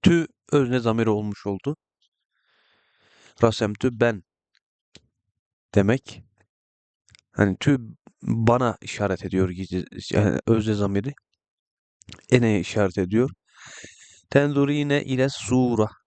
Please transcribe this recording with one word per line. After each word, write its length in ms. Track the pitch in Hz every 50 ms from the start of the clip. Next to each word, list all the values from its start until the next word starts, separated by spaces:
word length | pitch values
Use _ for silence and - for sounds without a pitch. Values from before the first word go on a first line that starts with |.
Tü 240 | - 180 170 170 160 - _ _ _ -
özne 280 | - 147 135 120 127 127
zamiri 300 | 117 117 110 113 113 110
olmuş 360 | 107 104 107 104 101 - -
oldu. 300 | 101 101 95 - 135 156 _ _ _ _ _ _ _ _ _ _ _ _ _ _ _ _ _ _ _ _ _ _ _ _ _ _ _ _ _ _ - _ _
Rasemtü 580 | - 113 107 - 113 104 104 - - 131 120 107
ben 220 | 120 117 113 95 _ _ _ _ _ _ _ _ _ _ _ _ _ _ _ - _ _ _ _ _ _ _ _ _ _ _ _ _ _ -
demek. 480 | 104 98 101 120 131 _ - - - - _ _ _ _ _ _ _ _ _ _ _ _ _ _ _ _ _ _ - _ _
Hani 240 | _ - 101 101 95
tü 220 | - - 147 143 131 113 113 - _ _ - _ _
bana 540 | - - 117 113 113 113 117 123 127 117 110 -
işaret 440 | - - - - 104 98 92 - -
ediyor 260 | 95 92 92 95 90
gizli, 340 | 90 90 95 - 90 92 - - - - - -
yani 260 | - - 104 98 - - -
özne 280 | - 113 110 107 110 107
zamiri. 380 | 101 101 98 98 101 104 135 143 _ _ _ _ _ _ _ _ _ _ _ _ _ _ _ _ _ _ - - - _ -
Eneye 300 | 127 123 117 113 107 98
işaret 380 | 87 - - 107 101 95 - 101
ediyor. 320 | 95 90 101 113 127 147 90 _ _ _ _ - - - - - - - - - - - - _ _ _
Tenzurine 760 | - 143 143 147 143 143 139 139 147 147 147 143 143 147 -
ile 240 | - 131 127 131 139
sura. 600 | - - - - 127 127 127 123 120 107 107 107 - _ _